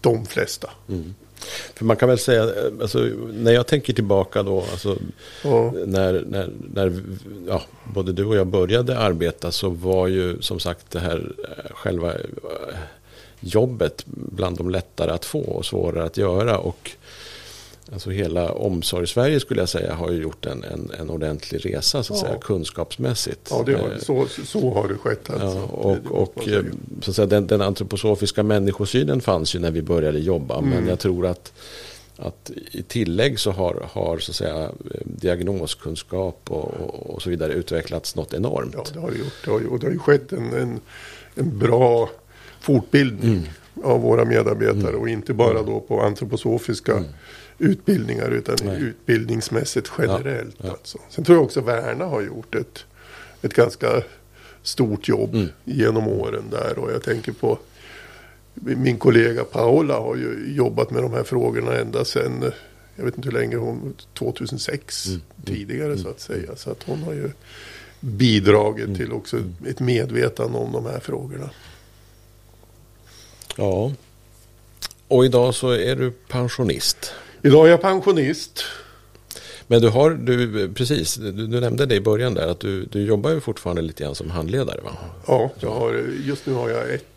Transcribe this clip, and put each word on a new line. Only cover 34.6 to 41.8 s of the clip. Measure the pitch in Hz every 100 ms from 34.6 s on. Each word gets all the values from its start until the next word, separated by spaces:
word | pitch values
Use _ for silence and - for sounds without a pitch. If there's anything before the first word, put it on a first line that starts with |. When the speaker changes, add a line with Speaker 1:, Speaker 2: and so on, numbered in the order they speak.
Speaker 2:
eh, | 78 - - - -
diagnoskunskap | - 90 87 90 98 78 - 78 82 - 90 95 - -
och, | 78 -
och, | - - - -
och | -
så | 92
vidare | 87 78
utvecklats | 76 82 85 78 85 - -
något | 78
enormt. | - 107 - - 139
Speaker 1:
Ja, | -
det | 147
har | 170
det | 117
gjort. | 135 - -
Det |
har | 107
ju, | 117
och | 123
det | 135
har |
ju | 175
skett | 143 143 135
en, | 185 -
en, | 117 127 117 - - - - - -
en | 160 107
bra | 117 117